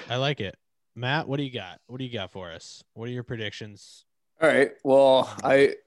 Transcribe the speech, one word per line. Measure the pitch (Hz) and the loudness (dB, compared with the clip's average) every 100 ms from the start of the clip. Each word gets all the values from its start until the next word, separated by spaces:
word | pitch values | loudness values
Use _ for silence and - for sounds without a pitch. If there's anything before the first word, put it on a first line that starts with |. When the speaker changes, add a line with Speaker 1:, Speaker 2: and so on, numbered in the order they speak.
| - | -6
Speaker 1:
I | 123 | -2
like | 135 143 | -2 -4
it. | 98 - _ _ _ - | -8 -12 _ _ _ -8
Matt, | 123 147 - | -2 -2 -2
what | 139 | -6
do | |
you | 139 | -6
got? | 120 92 87 - | -10 -12 -16 -16
What | 127 | -12
do | |
you | 131 | -10
got | 117 92 | -8 -10
for | 98 90 | -12 -14
us? | 82 - - _ | -16 -18 -20 _
What | - 117 | -14 -10
are | |
your | 123 | -10
predictions? | 120 120 104 - 110 101 - - _ _ _ - | -10 -10 -10 -10 -16 -18 -20 -20 _ _ _ -2
Speaker 2:
All | 160 | 2
right. | 123 - - | 4 2 0
Well, | 139 135 135 131 - - | 2 6 6 6 2 -4
I, | 135 135 139 - | 2 4 4 0